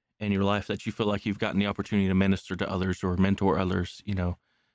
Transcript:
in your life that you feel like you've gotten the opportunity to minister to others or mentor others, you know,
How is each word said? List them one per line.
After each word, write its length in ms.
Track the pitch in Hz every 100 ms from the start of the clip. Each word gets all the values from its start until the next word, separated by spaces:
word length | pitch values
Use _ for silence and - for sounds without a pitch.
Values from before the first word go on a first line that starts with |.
| _ -
in 120 | 104
your 120 | 98
life 240 | 98 104 -
that 180 | 101 -
you 60 |
feel 160 | - 104
like 180 | 101 -
you've 140 | 98
gotten 200 | 107 85
the 80 | 101
opportunity 400 | 101 98 104 95
to 60 | 95
minister 400 | 98 95 - 95
to 140 | 101
others 340 | 92 92 90
or 120 | 95 90
mentor 400 | 95 98 98 82
others, 420 | 92 92 87 - -
you 80 | 95
know, 220 | 90 87 _ _ _